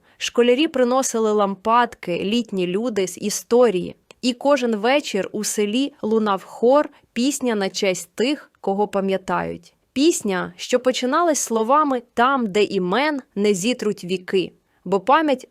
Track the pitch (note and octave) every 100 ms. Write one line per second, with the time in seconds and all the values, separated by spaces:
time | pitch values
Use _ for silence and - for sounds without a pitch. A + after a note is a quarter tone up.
0 | _ - - - A#3+ B3+ D#4+ C4 B3 B3+
1 | C4 A#3 A3 G#3 G3+ F#3+ A3 A#3 A#3 -
2 | - E3+ F#3 A#3 A#3 F#3+ F3+ F#3 B3 G3+
3 | F#3 - G#3 - - A#3+ B3 F#3 F3 -
4 | _ _ B3 B3 C#4 C#4+ B3 G#3+ A3 C#4+
5 | - G3 F#3 G#3 G3+ - G#3 A3+ C#4 -
6 | A3 A3 G#3+ F#3+ - - A#3 C#4+ D4+ _
7 | _ - B3+ C#4 B3 G#3+ F#3+ F#3+ G3 F#3
8 | - - A#3 D4 - _ - G3 G3+ G3
9 | F#3+ F#3+ F#3 F3 E3+ E3 - _ _ -
10 | D#4 E4 G#3+ F#3 F3 - - B3+ B3 B3+
11 | B3 D4+ F4 C#4+ - A3 A3 C#4+ D4+ B3+
12 | A#3+ - A#3+ C#4 A3+ F#3+ G#3 G3 F3+ G#3
13 | D4+ C#4+ - G3 G#3 G3+ G3+ B3 G#3+ G3
14 | F3 F#3 F3+ F#3+ E3 - _ _ F#3 G3
15 | F#3 D4 D#4+ B3+ -